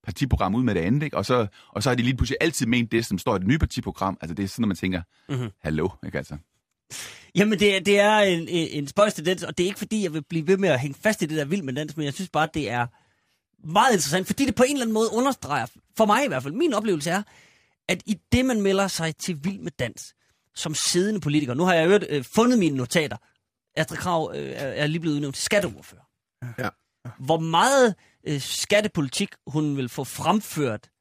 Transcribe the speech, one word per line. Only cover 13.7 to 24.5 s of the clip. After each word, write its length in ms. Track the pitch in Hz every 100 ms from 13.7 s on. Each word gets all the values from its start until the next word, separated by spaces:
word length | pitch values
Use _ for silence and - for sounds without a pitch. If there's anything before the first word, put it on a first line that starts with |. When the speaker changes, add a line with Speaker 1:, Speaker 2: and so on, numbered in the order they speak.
| 180 262
Speaker 2:
interessant, 360 | 214 143 175 190
fordi 180 | - 269
det 100 | -
på 80 |
en 80 | 254 285
eller 60 | 233
anden 80 |
måde 160 | 220 220
understreger, 520 | 220 269 262 135 139 113 - _ -
for 80 | 214
mig 200 | 214 277
i 20 |
hvert 160 | 135
fald, 100 | 131
min 200 | 175 339
oplevelse 360 | 214 214 170 151
er, 120 | 185 208 _ _ _ _ _ -
at 120 | 180 -
i 120 | 196 _
det, 140 | 240 262
man 160 | 226
melder 260 | 196 190 196
sig 280 | - 165 -
til 240 | - 160
Vild 160 | 156 196
med 120 | 165 -
Dans, 340 | 120 - - _ _ _ _ -
som 200 | 165 151
siddende 440 | - 175 196 214
politiker, 340 | 151 147 139
nu 100 | 123
har 100 | 185
jeg 100 | 170
i 20 | 160
øvrigt, 200 | 202 -
øh, 140 | 143
fundet 360 | 127 - 233 247
mine 180 | 170 135
notater. 400 | 123 175 147 110 _ _ _ _ _ -
Astrid 200 | 156 160
Krag, 320 | 165 165 156 147
øh, 140 |
er, 180 | 139